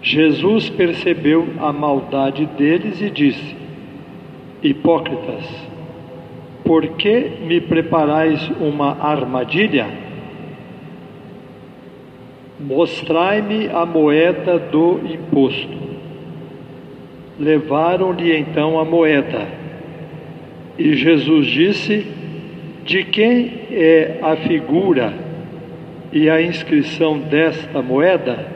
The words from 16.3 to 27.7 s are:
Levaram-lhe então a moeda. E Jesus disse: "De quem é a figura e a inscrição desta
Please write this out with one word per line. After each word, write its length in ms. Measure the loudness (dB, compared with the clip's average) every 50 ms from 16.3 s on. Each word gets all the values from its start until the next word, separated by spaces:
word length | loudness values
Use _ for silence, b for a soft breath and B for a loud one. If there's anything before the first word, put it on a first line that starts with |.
| -16 -16 -16 -16 -16 -18 -18 -18 -18 -18 -18 -18 -18 -18 -20 -20 -18 -20 -20 -20 -8 -2
Levaram-lhe 960 | 2 2 2 2 2 0 0 2 2 2 2 2 0 0 -2 0 2 2 2
então 440 | 2 0 -2 -2 0 0 2 2 0
a 40 | 0
moeda. 640 | 2 4 4 4 6 4 4 2 0 -4 -6 -6 -8 -10 -12 -12 -14 -14 -14 -14 -14 -14 -14 -16 -14 -16 -16 -16 -16 -16 -16 -18 -18 -18 -18 -18 -18 -6 0
E 160 | 2 4 4
Jesus 500 | 4 6 4 4 4 4 4 4 4 4
disse: 640 | 4 4 2 4 2 2 0 0 -2 -2 -2 -2 -4 -10 -12 -12 -12 -12 -12 -12 -14 -14 -14 -14 -16 -16 -14 -6
"De 200 | -2 0 0 0
quem 580 | 0 2 2 4 4 6 4 2 0 -4 -10 -12 -6
é 460 | -2 4 6 8 8 8 6 4 -2 -2 0
a 120 | 0 0
figura 760 | 0 0 0 0 0 0 2 2 2 4 4 4 2 2 0 -4 -6 -10 -12 -12 -12 -12 -14 -14 -14 -14 -14 -16 -16 -16 -16 -16 -16 -16 -4
e 180 | 0 4 4 6
a 120 | 6 4
inscrição 800 | 2 2 -2 -6 -2 2 2 2 2 2 0 0 0 2 2 0
desta 600 | -2 0 2 2 4 2 2 -2 -8 -6